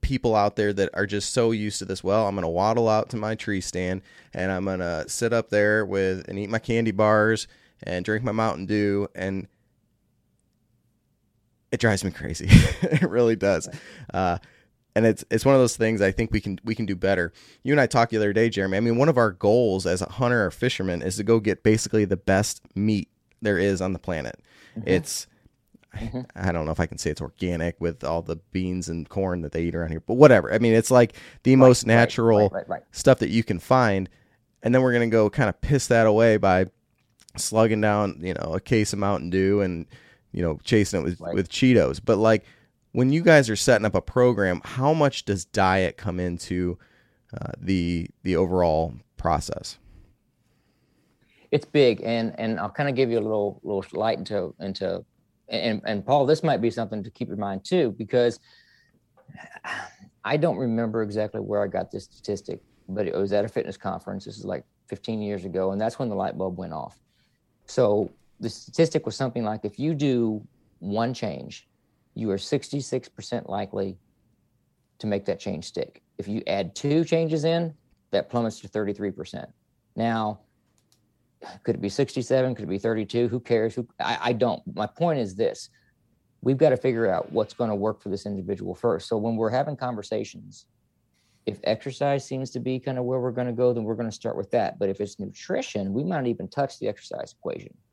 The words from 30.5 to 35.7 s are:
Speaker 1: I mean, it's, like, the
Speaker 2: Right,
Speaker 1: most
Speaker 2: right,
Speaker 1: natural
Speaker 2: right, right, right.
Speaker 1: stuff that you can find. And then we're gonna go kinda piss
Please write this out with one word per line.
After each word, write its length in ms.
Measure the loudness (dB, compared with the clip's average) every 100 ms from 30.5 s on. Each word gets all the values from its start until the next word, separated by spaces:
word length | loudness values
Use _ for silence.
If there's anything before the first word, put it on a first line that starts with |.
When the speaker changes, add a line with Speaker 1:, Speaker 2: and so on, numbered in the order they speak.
Speaker 1:
I 60 | -2
mean, 160 | 2
it's, 160 | 2 4
like, 240 | 2 2 -2 -20 -6
the 120 | 2 6
Speaker 2:
Right, 100 | 8
Speaker 1:
most 180 | 6
Speaker 2:
right, 40 | 4
Speaker 1:
natural 520 | 4 4 2 4 4
Speaker 2:
right, 120 | 4
right, 160 | 0 -8
right. 140 | -10 _
Speaker 1:
stuff 260 | 0 4 4
that 100 | 4
you 120 | 0
can 160 | 0 -4
find. 500 | 2 4 4 2 -2 _ _ _ _ _
And 120 | 2
then 80 | 4
we're 100 | 4
gonna 160 | 2 4
go 220 | 4 4
kinda 240 | 2 0
piss 320 | 0 0